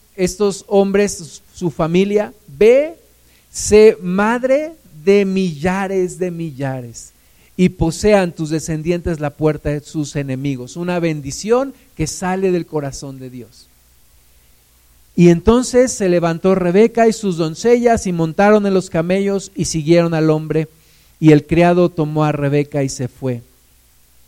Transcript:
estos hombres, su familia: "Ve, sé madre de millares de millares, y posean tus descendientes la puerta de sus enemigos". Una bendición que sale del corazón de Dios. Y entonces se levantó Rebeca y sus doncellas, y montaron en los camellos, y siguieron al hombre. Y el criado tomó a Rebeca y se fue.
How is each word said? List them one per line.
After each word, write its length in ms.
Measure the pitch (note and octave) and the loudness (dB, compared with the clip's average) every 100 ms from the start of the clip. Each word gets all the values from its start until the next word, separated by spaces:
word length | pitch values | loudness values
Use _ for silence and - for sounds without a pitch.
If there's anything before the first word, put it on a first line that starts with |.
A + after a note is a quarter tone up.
| _ | _
estos 500 | - F3+ F3+ G3+ F#3+ - | -4 -4 -2 -4 -4 -2
hombres, 760 | G3+ G3 G3 G3+ - D3 - _ | 0 2 2 0 -4 -16 -20 _
su 200 | - F3 | -6 -6
familia: 600 | - D#3+ F3+ G3+ G#3 A3+ - - | -4 0 2 2 2 0 -8 -20
"Ve, 540 | C#3 G#3+ C4 D#4 E4 _ _ _ _ _ | 2 4 4 2 -8 _ _ _ _ _
sé 480 | - - G#3 A3 F3+ | -12 2 6 6 4
madre 760 | F3+ F#3+ G#3+ A#3+ B3+ C#4 D#4 D#4+ _ D3+ | -4 -2 -2 -2 0 -2 -2 -12 _ -8
de 200 | D#3 G3+ | 0 2
millares 960 | G3 F#3+ F#3 D3 F3+ F#3+ F#3+ F#3+ F3+ D#3+ | 2 -2 -4 -4 -6 -4 -4 -4 -4 -4
de 100 | F#3 | -8
millares, 800 | E3+ E3 B2+ C3+ C3 A#2+ A2+ - _ _ _ _ - | -8 -10 -8 -8 -8 -12 -18 -20 _ _ _ _ 0
y 120 | F3+ | 0
posean 640 | F#3 E3 D#3+ G#3 G3+ F3 | 0 -4 0 2 2 2
tus 180 | D#3+ D3+ | -6 -6
descendientes 680 | D#3 D#3 D#3 D#3 F3 F3 D#3 | -6 -6 -8 -4 -4 -4 -6
la 120 | D3+ | -8
puerta 400 | - D#3 D3+ D3+ | -2 -2 -2 -6
de 100 | D3 | -6
sus 340 | - D#3 C#3+ | -8 -8 -6
enemigos". 640 | D3 C#3 C3 C#3+ B2+ B2 E3+ | -6 -6 -6 -6 -6 -10 -8
Una 220 | F3+ F3 | -4 -2
bendición 760 | E3 D3+ C#3 - G#3 A#3+ C4+ - _ - | -2 -4 -8 -10 -2 -2 -2 -10 _ -8
que 100 | D#3 | -8
sale 460 | - F#3 F#3+ F#3+ | -6 -6 -2 0
del 140 | F3 D#3 | -2 -4
corazón 520 | D#3 C#3 A#2 C#3+ C3+ | -6 -8 -10 -14 -14
de 120 | B2+ | -16
Dios. 380 | B2 A2 _ _ _ _ _ _ _ _ _ _ _ _ _ _ _ _ - | -16 -20 _ _ _ _ _ _ _ _ _ _ _ _ _ _ _ _ 4
Y 140 | F3 | 6
entonces 600 | E3+ G#3+ A#3+ B3 B3 B3+ | 6 4 2 2 2 2
se 200 | - F#3+ | 0 0
levantó 440 | F3 E3 E3 F#3+ | 0 0 -2 0
Rebeca 540 | F#3+ F3 F#3+ A3+ A#3 A3+ | 0 2 4 2 4 2
y 60 | |
sus 240 | A3 G3 E3 | 2 -4 -2
doncellas, 680 | D#3+ D#3+ A#3 A#3+ A#3 A3+ F3+ | -4 -2 2 2 4 0 -2
y 60 | |
montaron 540 | E3+ D#3+ D#3 G3+ G#3+ G3+ | -2 -2 2 4 4 2
en 80 | |
los 160 | F#3+ F3+ | -2 -2
camellos, 640 | E3 E3+ F#3+ G3 G3 F#3+ | -4 -2 -2 -2 -4 -8
y 100 | - | -6
siguieron 480 | D#3 D#3+ D3+ E3+ E3+ | -4 -4 2 2 2
al 160 | D#3+ D#3 | 0 0
hombre. 400 | D#3 D#3 D#3 D#3 _ _ _ _ _ | 0 0 -4 -4 _ _ _ _ _
Y 140 | D#3 | 6
el 140 | D3+ - | 6 4
criado 420 | E3 F3 F3 F3 | 2 2 4 0
tomó 380 | F3 D3+ D3+ D3+ | 0 -4 0 -2
a 60 | |
Rebeca 500 | D3 C#3+ D3 C#3+ D3 | -2 -2 -2 -2 -4
y 80 | C3+ | -4
se 180 | - B2 | -4 -10
fue. 320 | _ C3 A#2+ A#2+ _ _ _ _ _ _ _ | _ -8 -8 -12 _ _ _ _ _ _ _